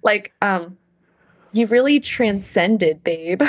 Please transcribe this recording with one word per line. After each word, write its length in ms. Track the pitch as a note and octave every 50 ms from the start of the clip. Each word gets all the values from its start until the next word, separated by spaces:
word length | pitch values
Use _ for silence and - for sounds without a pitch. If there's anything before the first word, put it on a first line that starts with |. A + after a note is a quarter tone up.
| -
Like, 300 | - G#3 G#3 G3+ - _ _
um, 360 | - G3+ F#3+ F3+ E3+ F3 F#3 _ _ _ _ _ _ _ _ _ _ _ _ _ _ _
You 140 | - G#3+ A#3
really 340 | G#3 A3+ A#3+ B3+ C#4 D4 D4
transcended, 1040 | - - - - B3 G#3+ G3+ G3+ G3 - - G#3+ E3+ F#3 A3 G#3+ F#3 D#3+ D#3 D#3 _
babe. 380 | E3+ E3+ D#3+ D#3+ E3 F3+ F#3 D4